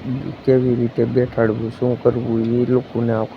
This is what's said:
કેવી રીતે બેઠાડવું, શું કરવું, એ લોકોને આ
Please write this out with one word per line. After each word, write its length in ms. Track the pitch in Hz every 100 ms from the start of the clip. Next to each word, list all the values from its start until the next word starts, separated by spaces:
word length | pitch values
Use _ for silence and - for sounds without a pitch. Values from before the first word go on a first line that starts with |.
| - 131 147 - -
કેવી 300 | 131 127 120
રીતે 300 | 120 - 117
બેઠાડવું, 680 | 123 123 - 113 110 113
શું 320 | - 123 117
કરવું, 380 | 120 120 113 113
એ 220 | 113 120 123
લોકોને 480 | 127 123 117 117
આ 120 | 110 110